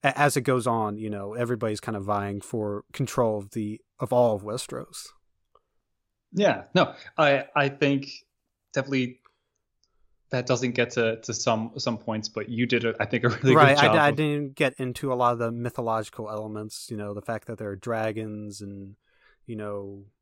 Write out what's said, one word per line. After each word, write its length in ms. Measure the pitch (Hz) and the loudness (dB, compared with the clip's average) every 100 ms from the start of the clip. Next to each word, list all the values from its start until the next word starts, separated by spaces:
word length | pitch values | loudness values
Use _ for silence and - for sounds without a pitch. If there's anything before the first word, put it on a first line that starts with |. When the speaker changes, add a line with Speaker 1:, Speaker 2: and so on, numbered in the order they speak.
Speaker 1:
a-, 140 | 139 135 | 0 4
as 200 | 147 143 | 2 4
it 40 | |
goes 260 | 127 127 120 | 2 2 2
on, 300 | 113 107 104 | 0 0 -2
you 120 | 110 | -6
know, 240 | 104 101 | -6 -8
everybody's 460 | 110 120 120 113 107 | -4 -2 0 -2 -4
kind 180 | - 107 | -6 -6
of 60 | |
vying 360 | 98 101 101 101 | -2 -2 0 -6
for 460 | - 117 104 104 - | -6 -4 -4 -6 -10
control 460 | - 131 - 117 107 | -6 -4 2 2 0
of 120 | 101 | -4
the, 300 | - 104 107 _ _ | -6 -6 -8 _ _
of 140 | 127 | 0
all 220 | 123 120 107 | 4 6 4
of 80 | |
Westeros. 640 | 104 117 - 127 - - - _ _ _ _ _ _ _ _ _ _ _ _ | -2 -8 -6 -10 -12 -16 -18 _ _ _ _ _ _ _ _ _ _ _ _
Speaker 2:
Yeah, 320 | 180 202 - - 185 | 2 4 4 0 2
no, 180 | 170 - - - | 2 0 -14 2
I, 280 | 151 139 127 - | 4 4 2 0
I 140 | 139 | 0
think 420 | 139 147 139 139 - _ _ _ _ _ | 2 2 2 -2 -16 _ _ _ _ _
definitely 460 | - 135 135 123 123 _ _ _ _ _ _ _ _ _ _ _ | -6 -2 0 -2 -6 _ _ _ _ _ _ _ _ _ _ _
that 160 | 127 123 | -4 0
doesn't 280 | 117 127 | 0 0
get 180 | 120 120 | 0 0
to, 280 | - 113 113 | 2 0 0
to 120 | - | -6
some, 380 | 110 - 113 110 - | -4 0 0 0 -6
some 200 | 131 110 | -4 -4
points, 320 | - 107 107 | -4 -6 -6
but 200 | - 104 | -8 -8
you 180 | 117 120 | -2 2
did, 180 | 123 113 | 2 0
a, 80 | 110 | -2
I 60 | 107 | -2
think, 180 | 120 | 0
a 60 | 117 | 0
really 260 | 104 135 151 | 2 6 8
Speaker 1:
Right, 200 | 147 139 | 8 8
Speaker 2:
good 60 | |
job 100 | 147 | 6
Speaker 1:
I 20 | |
d-, 60 | 165 | 6
I 100 | 147 | 4
Speaker 2:
of 60 | 143 | 2
Speaker 1:
didn't 400 | 151 147 143 135 | 0 -2 -4 0
get 200 | 139 - | -2 0
into 340 | 131 120 139 | -6 -4 -4
a 40 | 127 | 2
lot 180 | 123 | 2
of 60 | 120 | 2
the 120 | 117 | -2
mythological 760 | 117 120 - 117 113 107 - 107 | -2 -6 -4 -2 -2 -4 -10 -10
elements, 640 | 107 107 107 107 - - | -8 -8 -8 -10 -12 -10
you 60 | 110 | -8
know, 180 | 104 101 | -8 -8
the 80 | |
fact 240 | - 110 - | -6 -8 -6
that 100 | 113 | -8
there 120 | 107 | -8
are 60 | 98 | -8
dragons 840 | 120 113 110 107 110 104 104 101 | -4 -2 -2 -4 -8 -8 -12 -12
and, 340 | 101 101 98 101 _ _ _ _ - | -14 -12 -16 -18 _ _ _ _ -12
you 80 | 113 | -10
know 500 | 104 101 98 98 101 _ | -8 -8 -10 -14 -18 _